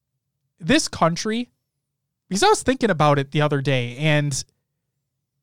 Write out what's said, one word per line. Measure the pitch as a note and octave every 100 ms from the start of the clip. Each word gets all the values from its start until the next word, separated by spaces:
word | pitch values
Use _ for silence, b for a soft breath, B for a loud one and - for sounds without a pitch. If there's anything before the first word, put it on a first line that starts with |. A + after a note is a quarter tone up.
| _ _ _ _ _ _
this | E3 C#4 -
country, | - E3 E3+ A3 A3 B3 _ _ _ _ _ _ _ -
because | F#3+
I | F#4+
was | G#4
thinking | - C4 A3
about | E3 D3+ C#3+
it | C3+
the | D#3
other | D3 C#3+
day, | C#3 C3 A#2+ A#2+
and | D#3 D3+ D3 C3+ - _ _ _ _ _ _ _ _ _